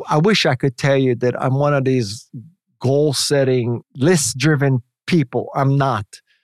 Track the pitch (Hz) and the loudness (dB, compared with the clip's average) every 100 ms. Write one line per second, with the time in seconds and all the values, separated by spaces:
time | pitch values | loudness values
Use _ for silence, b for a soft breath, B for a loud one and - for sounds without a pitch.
0 | - 156 180 202 165 127 139 - 143 139 | -2 0 2 2 0 0 -2 -2 0 2
1 | 131 120 123 120 131 131 147 143 127 131 | 2 0 -2 -2 -2 0 0 0 0 0
2 | 104 110 - 131 110 _ _ _ 127 139 | -2 -8 -16 -20 -20 _ _ _ 0 2
3 | 151 131 - 143 131 127 117 117 - - | 2 0 0 0 2 0 0 -4 -8 -2
4 | 139 185 113 135 143 147 139 127 - _ | 2 2 0 -2 0 2 2 0 -4 _
5 | - - 131 123 - 147 135 139 135 110 | -2 0 0 -4 -4 -2 0 0 0 -2
6 | 104 - _ _ | -6 -16 _ _